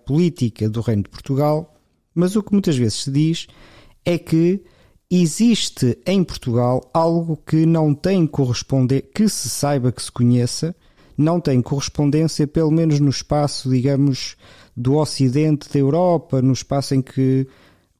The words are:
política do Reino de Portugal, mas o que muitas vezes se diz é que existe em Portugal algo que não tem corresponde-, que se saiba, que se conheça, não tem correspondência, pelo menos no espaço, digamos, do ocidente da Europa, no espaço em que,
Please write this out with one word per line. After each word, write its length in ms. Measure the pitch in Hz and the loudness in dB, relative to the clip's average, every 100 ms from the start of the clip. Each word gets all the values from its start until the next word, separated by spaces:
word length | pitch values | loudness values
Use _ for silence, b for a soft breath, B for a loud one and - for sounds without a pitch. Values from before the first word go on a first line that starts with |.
| - | -2
política 640 | 143 175 170 120 - 110 | 0 0 0 -4 -2 -4
do 140 | 110 | -2
Reino 220 | 117 104 | -2 -2
de 60 | 95 | -4
Portugal, 640 | - - 135 147 151 170 _ _ _ _ | -8 -6 -2 0 -2 -6 _ _ _ _
mas 220 | 165 180 214 | -2 0 0
o 80 | |
que 80 | 208 | 0
muitas 240 | 202 190 135 | 0 0 0
vezes 280 | 113 - | 0 -2
se 80 | - | -2
diz 360 | 139 156 165 - B B B B B | 0 0 -2 -8 B B B B B
é 140 | - 170 | -4 -4
que 440 | - 160 170 196 b b b b - | 0 2 2 0 b b b b -2
existe 880 | 180 170 - 233 220 - - 127 117 - | 2 2 2 2 2 -2 -2 -2 0 0
em 180 | 196 | 0
Portugal 640 | 175 - - 117 123 127 - | -2 -6 -2 0 2 0 -2
algo 440 | 165 165 170 165 151 | 0 2 0 -2 -6
que 280 | - 160 160 | -2 2 4
não 300 | 165 156 143 | 4 2 0
tem 320 | 185 196 156 | 0 0 0
corresponde-, 720 | - 127 120 - 135 123 135 | 0 -2 -2 -2 0 2 0
que 280 | - - 214 | -2 -2 0
se 200 | - 123 | -2 -6
saiba, 420 | - 147 143 123 | -4 -2 0 -2
que 120 | - | -4
se 80 | - | -8
conheça, 640 | - 120 123 123 - 160 - b b b - | 0 2 2 0 -4 -8 -8 b b b -2
não 220 | 151 175 | 0 0
tem 200 | 160 127 | 0 0
correspondência, 840 | - 139 - - 143 151 160 - 147 | 0 -4 -4 -2 0 2 0 -2 -2
pelo 240 | - 156 | 0 2
menos 280 | 160 160 147 | 2 2 2
no 100 | 143 | 0
espaço, 600 | - - 147 147 - 127 | -2 -2 0 0 -4 -2
digamos, 680 | 131 131 139 143 131 - - B B B - | 0 0 2 0 0 -8 -16 B B B -6
do 200 | 123 147 | 0 0
ocidente 720 | 151 - 131 135 156 147 - | 0 0 0 2 0 0 -2
da 80 | 143 | 0
Europa, 640 | 135 160 180 170 - 131 | 2 2 2 0 -2 0
no 120 | 127 | 0
espaço 420 | 123 - 139 135 135 | 0 -2 -4 -2 -2
em 60 | |
que, 440 | 131 - 131 131 135 b b b b | -2 -2 0 0 -2 b b b b